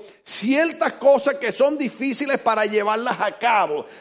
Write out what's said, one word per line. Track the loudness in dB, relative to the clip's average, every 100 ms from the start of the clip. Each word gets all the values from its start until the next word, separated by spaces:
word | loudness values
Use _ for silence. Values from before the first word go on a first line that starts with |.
| -14 -18
ciertas | -8 -4 0 2 2 0 -4
cosas | 0 4 4 4
que | -2 -2
son | 0 0 0
difíciles | -4 -4 -4 -4 -2 -2
para | 0 0 0
llevarlas | 0 0 0 -2 -2
a | -4 -2
cabo. | 0 2 2 -2 -8 -16